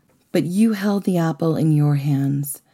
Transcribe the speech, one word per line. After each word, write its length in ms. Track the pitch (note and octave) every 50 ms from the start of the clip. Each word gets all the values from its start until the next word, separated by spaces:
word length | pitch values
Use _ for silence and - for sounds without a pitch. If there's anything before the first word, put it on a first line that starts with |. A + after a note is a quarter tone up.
| _ _ _ _ _ _ -
But 120 | F#3 -
you 280 | E3 F3 G3 A3 A3+ A3
held 320 | G3 F#3+ G#3 G3+ G3+ F#3
the 140 | - F#3 E3+
apple 380 | E3 D#3+ D#3+ D3+ E3+ E3 D#3
in 160 | - C#3+ D#3+ D3+
your 240 | D3+ D3 D3 D3
hands. 680 | C#3+ C#3 D3 C#3+ C3+ C#3 C#3 C#3 C#3 C#3+ C#3+ - - _ _